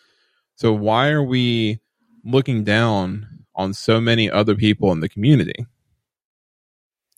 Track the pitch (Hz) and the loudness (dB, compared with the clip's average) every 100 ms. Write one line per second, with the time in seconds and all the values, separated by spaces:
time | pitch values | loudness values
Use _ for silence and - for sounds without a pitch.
0 | _ _ _ _ _ - 113 107 104 113 | _ _ _ _ _ -4 -2 0 0 0
1 | 143 151 135 127 123 117 107 110 _ _ | 2 0 0 0 0 0 -2 -4 _ _
2 | _ _ 113 131 135 113 104 110 117 101 | _ _ -2 0 0 -2 0 2 2 0
3 | 92 101 104 - _ - 95 98 - 113 | -2 -6 -12 -20 _ -6 -6 -4 0 0
4 | 117 113 107 101 107 101 107 104 101 82 | 2 2 2 2 0 2 2 2 0 0
5 | 87 101 120 139 80 - 117 _ _ _ | -4 -2 2 2 2 -6 -14 _ _ _
6 | _ _ _ _ _ _ _ _ _ _ | _ _ _ _ _ _ _ _ _ _
7 | _ | _